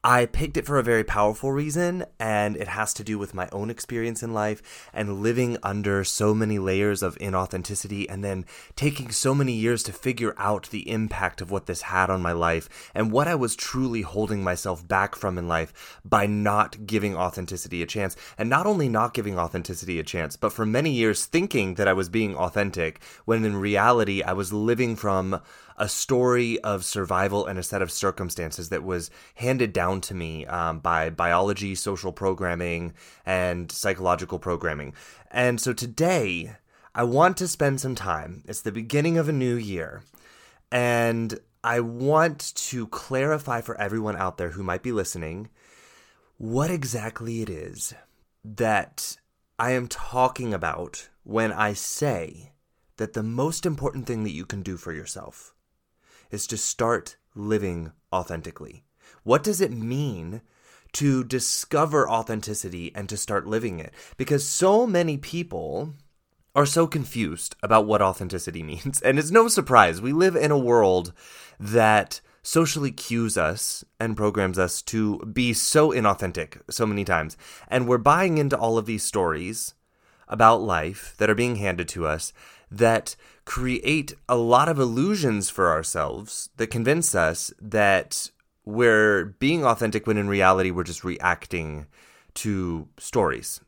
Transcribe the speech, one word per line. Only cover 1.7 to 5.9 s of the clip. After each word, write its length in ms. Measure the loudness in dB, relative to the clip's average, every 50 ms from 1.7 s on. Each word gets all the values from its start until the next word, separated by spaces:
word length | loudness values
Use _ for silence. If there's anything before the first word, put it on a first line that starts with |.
| 0 0 0 0 -2 -4 -8 -10 _ _
and 380 | -2 0 2 2 2 0 -2
it 100 | -4 -6
has 260 | -6 -4 -4 -4 -4 -4
to 80 | -6 -4
do 140 | -4 -4
with 160 | -4 -4 -6 -6
my 160 | -8 -8 -6
own 180 | -6 -6 -6 -6
experience 520 | -8 -10 -10 -6 -4 -4 -4 -4 -4 -6
in 120 | -6 -4 -2
life 560 | -2 -2 -2 -2 -6 -10 -20 -20 -20 -20 -12 -8
and 300 | -6 -4 -4 -4 0 0
living 340 | 0 2 2 0 0 -2 -4 -4
under 400 | -4 -4 -2 0 2